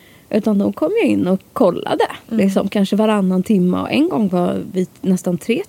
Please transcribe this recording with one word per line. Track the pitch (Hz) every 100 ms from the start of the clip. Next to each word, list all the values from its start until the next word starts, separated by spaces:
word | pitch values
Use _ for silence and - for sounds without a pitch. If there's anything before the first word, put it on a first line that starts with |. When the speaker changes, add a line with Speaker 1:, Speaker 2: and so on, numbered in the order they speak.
| - - -
Speaker 1:
Utan | 220 220 202
de | 202
kom | 196 311 453
ju | 294
in | 202 180
och | 190 -
kollade. | - 196 - - 320 - - -
Speaker 2:
Mm. | 226
Speaker 1:
Liksom, | 196 190 196
kanske | 208 196 208
varannan | 214 208 185 185
timme. | 180 202 180 185
Och | 190
en | 233 339
gång | 277 196
var | 180 180 196 -
vi | 185 180 -
nästan | 190 185 185 175
tre | - 254